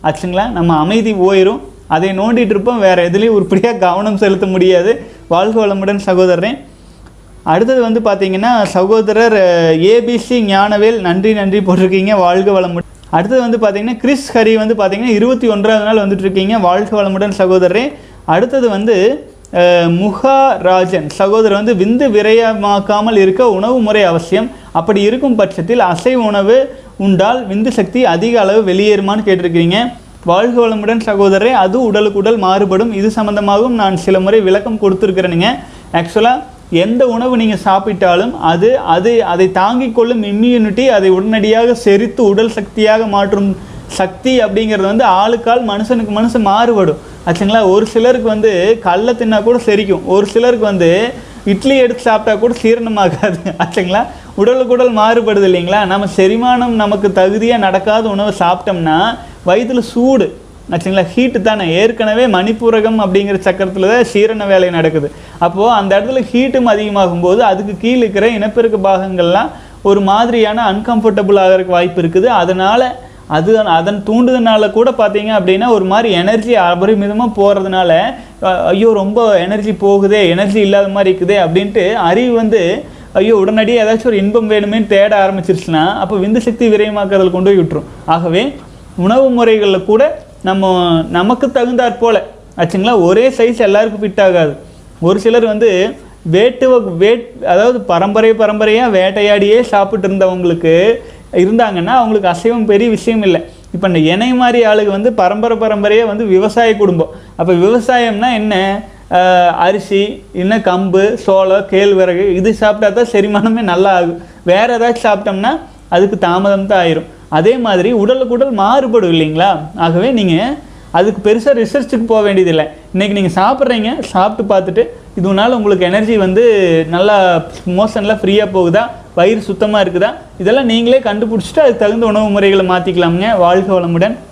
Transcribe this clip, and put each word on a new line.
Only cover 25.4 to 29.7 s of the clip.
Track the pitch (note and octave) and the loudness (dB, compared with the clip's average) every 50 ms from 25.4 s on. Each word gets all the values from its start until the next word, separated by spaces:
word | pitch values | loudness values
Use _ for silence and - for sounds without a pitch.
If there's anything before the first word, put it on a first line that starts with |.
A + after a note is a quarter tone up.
| G3+ G3 - - E3 F3+ A#3 A#3+ | 0 -2 -2 -8 -4 -2 0 0
அசைவ | G#3 F3+ E3+ E3 - B3 C4 B3+ A3+ | 0 0 -2 0 0 0 0 0 0
உணவு | G#3+ G3+ G3+ G3 G3+ A#3 C4 C4+ C4+ - - - - - | 0 0 0 2 4 2 2 2 0 -8 -18 -20 -20 -10
உண்டால் | - F#3+ G3 F#3+ F3 F#3+ G#3+ B3 C4 A#3+ | -4 0 0 2 2 2 0 0 -2 -4
விந்து | G3 F#3+ G#3 A3 C4 | -6 -4 -2 -2 -2
சக்தி | A3+ A#3 G3 - - B3 B3+ | -2 -2 -4 -2 0 0 0
அதிக | G3 E3+ E3+ G3+ A#3 A#3 A3+ | 2 0 0 0 0 0 2
அளவு | G3+ F#3+ G3+ A3 G#3+ F#3+ F3+ | 2 2 2 2 0 0 0
வெளியேறுமான்னு | F#3+ G3+ G#3+ G#3 G3 G3 G3 G3+ A3 A3 | 0 2 2 2 2 0 -2 -2 -2 0
கேட்டிருக்கீங்க. | G#3+ F#3 F#3 F3 F3 E3 E3+ E3+ E3+ | 0 0 0 0 0 0 0 0 2